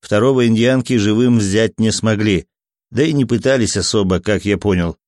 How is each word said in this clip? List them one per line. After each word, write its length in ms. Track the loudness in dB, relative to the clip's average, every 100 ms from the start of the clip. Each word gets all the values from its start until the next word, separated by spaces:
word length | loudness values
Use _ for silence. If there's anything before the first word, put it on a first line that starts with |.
| -2
Второго 400 | 0 2 2 2
индианки 520 | 2 2 0 0 0
живым 420 | 0 2 2 2
взять 400 | 0 0 -2 0
не 120 | -2
смогли, 540 | 0 -2 0 0 0 -4 _ _ _ _
да 100 | -2
и 100 | -2
не 140 | 0 0
пытались 500 | 0 0 0 0 -2
особо, 440 | -2 -2 0 -2
как 260 | -2 -4 -2
я 140 | -2
понял. 380 | 0 0 -2 -6